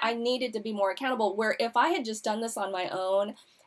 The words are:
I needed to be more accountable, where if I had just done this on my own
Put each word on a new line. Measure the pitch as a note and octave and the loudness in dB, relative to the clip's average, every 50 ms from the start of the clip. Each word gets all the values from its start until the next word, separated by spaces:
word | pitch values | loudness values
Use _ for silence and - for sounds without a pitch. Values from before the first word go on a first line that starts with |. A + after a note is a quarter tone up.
| - | 0
I | A3+ A#3 | 0 0
needed | A#3 A#3 B3 B3 B3+ B3+ A#3+ A3 | 0 0 0 0 0 -2 -2 -4
to | G#3+ | -4
be | G#3 A3+ G#3+ | -4 -4 0
more | G#3 G3 F#3+ F#3 | 0 2 0 0
accountable, | - C4+ C4 B3+ A3 A3 G3 F#3+ | 0 -2 -2 0 2 2 2 2
where | G#3 A3+ A3 A3 - | 2 2 2 2 2
if | A3+ A#3 A3+ | 0 2 2
I | A#3+ C4 E4 | 4 4 4
had | F4+ F4+ B3 | 2 0 -2
just | A3 A3 G#3+ - | -4 -6 -4 -2
done | A3+ G#3+ A3+ A3+ | -2 -2 -2 -2
this | A#3 - | -4 -4
on | A3 G3+ F#3+ | -4 -4 -2
my | G3 F3+ F3+ - | -2 -2 -2 -2
own | - F#3 F#3 F#3 G3 G3 G3+ G#3 G#3 - - _ _ _ _ | -2 -2 0 2 2 2 2 0 -2 -8 -16 _ _ _ _